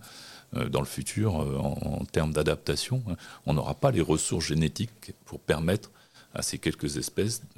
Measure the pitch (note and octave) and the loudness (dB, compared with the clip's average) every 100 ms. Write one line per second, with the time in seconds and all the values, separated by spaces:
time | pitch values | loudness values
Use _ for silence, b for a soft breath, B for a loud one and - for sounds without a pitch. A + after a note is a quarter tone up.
0 | B B B B B - - C#2 C#2 - | B B B B B -4 0 0 0 -4
1 | - - G#2+ D#2+ C#2+ C2+ C#2 C2+ D2 C#2+ | -4 0 2 2 0 0 0 -2 -2 -2
2 | C2+ - D#2 D2+ D#2 - - - - C3 | -2 0 2 2 2 2 0 -2 0 -2
3 | A2+ F2 B B - D2+ - - C#3+ A2+ | -2 -6 B B 0 2 0 2 4 4
4 | D2+ D#2+ - F2+ D#2+ D2+ D#2 - G#2+ - | 4 4 2 0 0 2 2 0 -6 -8
5 | - - - - - D#2 D#2+ G#2+ - b | -18 -18 -14 -6 0 2 2 0 -2 b
6 | b b b - - C#2+ - - D2 D2 | b b b -6 -4 -2 -2 -2 -2 -4
7 | - - G#2 A2+ - | -4 0 0 -2 -8